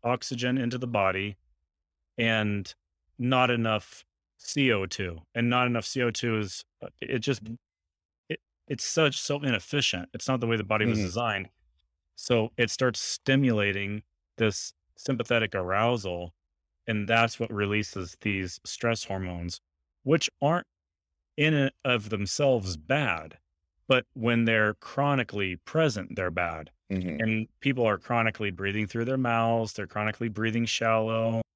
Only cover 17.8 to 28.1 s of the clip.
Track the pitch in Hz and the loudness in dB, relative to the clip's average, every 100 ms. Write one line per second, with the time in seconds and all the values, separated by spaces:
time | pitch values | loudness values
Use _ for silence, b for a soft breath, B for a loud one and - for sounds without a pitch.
17.8 | 104 98 90 - 107 98 90 - - - | -2 -6 -8 -6 -4 -2 -4 -8 -12 -4
18.8 | 120 113 - 95 92 87 87 - _ _ | -2 -2 -4 -6 -6 -6 -8 -10 _ _
19.8 | _ _ 139 160 - - 185 170 - _ | _ _ 0 2 0 -2 0 0 -4 _
20.8 | _ _ _ _ _ - 156 147 135 - | _ _ _ _ _ -2 2 2 0 -2
21.8 | 131 120 104 104 101 - 139 120 95 82 | 0 0 0 -4 -2 2 2 2 0 -6
22.8 | 78 143 123 82 80 - _ _ _ _ | -2 0 0 -2 -6 -18 _ _ _ _
23.8 | - 127 - 135 117 117 117 110 107 104 | 2 2 0 -2 2 4 4 4 2 0
24.8 | - - 143 139 110 104 95 90 - 160 | -6 0 2 2 0 -2 -4 -4 -4 0
25.8 | 156 104 - 98 90 87 85 80 78 _ | 2 0 -6 -4 -2 -2 -4 -4 -12 _
26.8 | - 95 90 73 110 110 113 _ 139 127 | -6 -4 -2 -2 -2 -2 -4 _ -2 2
27.8 | 113 101 - | 2 0 0